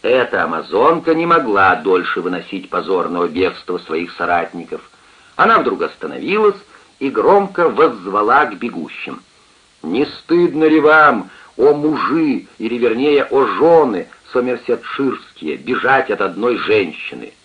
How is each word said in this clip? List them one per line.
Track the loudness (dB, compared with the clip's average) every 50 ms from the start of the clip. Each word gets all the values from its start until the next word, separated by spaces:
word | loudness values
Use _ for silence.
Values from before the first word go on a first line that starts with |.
Эта | _ 0 0 2 0 0 -2 -2 -2
амазонка | -2 -4 -6 -8 -4 0 2 4 4 2 2 0 0 0
не | 0 2
могла | 2 2 2 2 0 0 2 4 2 2
дольше | 2 0 0 0 0 0 -2 -4 -4
выносить | -4 -6 -6 -6 -8 -10 -12 -12 -10 -6
позорного | -8 -6 -4 -2 -2 -2 -2 -2 -4 -4 -4
бегства | -4 -2 -2 -2 -2 -2 -6 -10 -8 -8 -8
своих | -6 -6 -6 -6 -6 -6 -8
соратников. | -8 -4 -2 -2 -2 -2 -4 -10 -14 -12 -12 -12 -14 -14 -18 _ _ _ _ _ _ _ _ _
Она | 0 2 2 4 2
вдруг | 2 0 -2 -2 -4
остановилась | -6 -6 _ -12 -12 -10 -8 -6 -4 -2 2 2 2 0 0 -12 _ -20 -20 _ _ _ _
и | -6 -4
громко | -2 0 2 4 4 4 2 0 -4 -2 -2 0
воззвала | 2 2 2 2 2 -4 -10 -4 -2 0 0 2 2 2 2
к | 0 -4 -8
бегущим: | -10 -8 -8 -8 -12 -12 -12 -14 -14 -14 -14 -16 _ _ _ _ _ _ _ _ _ _ _ _ -10
«Не | -4 -2 -2 -2
стыдно | -2 -6 -18 -4 0 2 2 2 2 2 2 2
ли | 4 4 6
вам, | 6 6 6 8 6 6 4 2 -4 -10 -18 -20 -20 -20 _
о | 2 4 4 4
мужи, | 4 0 -2 -2 -2 -2 -2 0 0 0 0 -2 -4 -6 -12 _ _
или | -6 -6 -4
вернее, | 0 0 0 0 0 2 2 2 2 2
о | 2 2 0 2
жены | 2 0 2 4 6 6 6 4 4 0 -4 -6 -10 -16 _ _ -6 -4
сомерсетширские, | -2 -2 -2 -4 -6 -2 -4 -4 -4 -4 -12 -6 -4 -4 -4 -4 -6 -10 -20 _ -12 -10 -8 -8
бежать | -8 -6 -4 -4 -2 0 0 0 0 0 -2
от | -2 -2
одной | -2 -4 -4 -2 -2 -2 -2 -2
женщины? | 0 2 2 2 2 0 -6 -12 -14 -14 -14 -14 -16 -16 -20 _